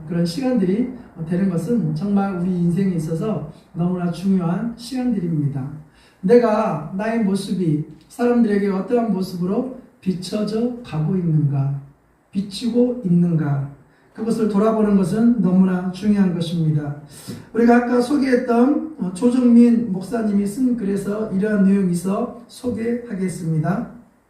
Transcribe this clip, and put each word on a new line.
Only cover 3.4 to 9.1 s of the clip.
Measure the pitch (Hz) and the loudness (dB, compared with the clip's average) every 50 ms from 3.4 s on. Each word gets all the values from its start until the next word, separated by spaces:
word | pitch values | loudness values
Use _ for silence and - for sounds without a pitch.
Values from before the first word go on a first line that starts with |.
| 139 - - - - _ | -6 -10 -14 -18 -20 _
너무나 | - 165 175 180 185 180 175 175 | -6 -4 -2 -2 -2 -2 -4 -4
중요한 | 160 - 190 196 190 185 170 165 185 214 233 240 233 | -4 -2 0 0 2 2 2 0 -2 -2 -4 -6 -8
시간들입니다. | - - - 262 254 247 247 202 190 170 170 160 147 143 135 135 135 127 - - - - - _ _ _ _ _ _ | -10 -12 -8 -6 -4 -2 -2 -2 -2 -2 -2 -2 0 -2 -2 -2 -4 -8 -8 -12 -14 -18 -20 _ _ _ _ _ _
내가 | - 190 240 240 226 214 214 214 214 185 165 147 151 - 190 | 2 6 6 6 6 4 2 0 0 -2 -2 -4 -6 -8 -6
나의 | 190 214 226 226 233 214 | -6 -4 -2 -2 0 0
모습이 | 190 196 - - - 202 175 180 160 147 151 156 - - - - - | 0 0 -2 -2 -4 -2 -2 0 0 0 0 -2 -6 -12 -20 -20 -14
사람들에게 | - - 240 240 240 240 220 202 202 196 202 196 | -6 -2 0 2 4 4 4 4 2 2 2 0
어떠한 | 185 190 - - 247 240 226 214 | 0 -2 -2 0 0 0 0 0